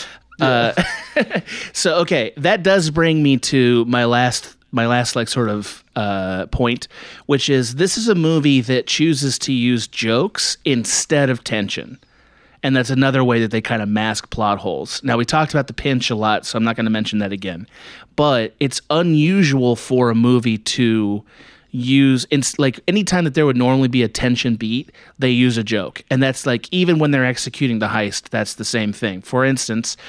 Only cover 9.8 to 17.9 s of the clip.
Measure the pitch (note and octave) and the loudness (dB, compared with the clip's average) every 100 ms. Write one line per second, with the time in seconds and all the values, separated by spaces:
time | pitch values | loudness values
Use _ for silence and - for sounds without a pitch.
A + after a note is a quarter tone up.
9.8 | - - A2+ A#2 F#3+ - - - D#3+ B2 | -2 -4 0 0 0 -2 -4 -2 0 0
10.8 | G#2+ - - D3+ C3+ B2 - A2 G2+ - | 0 -4 0 2 2 0 -4 -4 -4 -6
11.8 | - C3 _ _ _ _ _ _ C#3 C3 | -12 -18 _ _ _ _ _ _ 0 0
12.8 | A#2+ C3 C3+ C3 B2 A#2 A2 A2+ - A2+ | 2 2 2 2 2 2 0 -2 -2 -4
13.8 | G#2 G#2+ A2 G#2+ - A#2 G#2 G2+ G2+ C#2+ | -2 0 -2 -4 -8 -2 0 0 -2 -6
14.8 | E2 - C3+ A#2+ A#2+ D#3 D#3 D3+ C3+ - | -6 -6 -2 0 0 0 0 -2 -4 -4
15.8 | C#3+ B2 - A2 G#2+ G#2 - A#2 A2+ A2+ | -2 -2 -2 -2 0 0 -2 -2 -2 0
16.8 | A2+ G#2+ G#2 G#2+ G2+ G2 F#2+ E2+ G2+ - | -2 -2 -2 -4 -4 -6 -8 -10 -14 -20
17.8 | - | -20